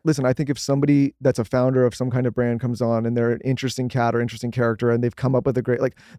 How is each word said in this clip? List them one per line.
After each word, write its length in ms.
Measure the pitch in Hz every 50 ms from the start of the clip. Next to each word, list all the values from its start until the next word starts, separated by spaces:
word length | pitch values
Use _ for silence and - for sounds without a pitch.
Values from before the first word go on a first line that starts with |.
| -
listen, 200 | 160 151 143 131
I 80 | 127 127
think 160 | - 151 127
if 80 | 131
somebody 600 | - - - 139 139 139 147 143 143 139 135 - -
that's 200 | - 135 123 -
a 40 | 113
founder 400 | - - 127 123 131 131 127 127
of 120 | 120 -
some 160 | - 127 127 123
kind 160 | 127 123 123
of 60 | 107
brand 260 | - 123 120 117 113
comes 200 | 127 120 120 107
on 240 | 123 117 117 113 113
and 120 | 117 120
they're 160 | 120 117 117 120
an 80 | -
interesting 480 | - 127 135 120 - 127 - - 127 120
cat 260 | - 131 117 117 117
or 60 | 117
interesting 320 | 120 117 - 110 - 120 110
character 360 | 127 120 117 113 107 120 120 117
and 100 | 120 120
they've 140 | 120 -
come 180 | - - 131 135
up 100 | 123 -
with 120 | 139 120 127
a 40 | 110
great, 180 | - 123 120
like, 180 | 156 131 - _ - - -